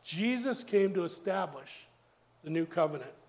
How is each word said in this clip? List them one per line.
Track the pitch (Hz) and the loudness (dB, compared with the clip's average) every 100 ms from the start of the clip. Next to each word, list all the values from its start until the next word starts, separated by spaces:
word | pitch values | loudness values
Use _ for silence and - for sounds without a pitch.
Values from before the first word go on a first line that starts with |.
Jesus | - 160 226 247 262 240 | -8 -2 0 2 0 -2
came | - 202 196 | 2 4 4
to | 185 | 2
establish | 170 - 196 190 175 139 - - - _ _ _ _ _ | -2 -2 -2 0 -2 -6 -14 -16 -18 _ _ _ _ _
the | 156 | -2
new | 165 165 | -2 0
covenant, | 170 156 147 123 - | 2 2 2 -10 -16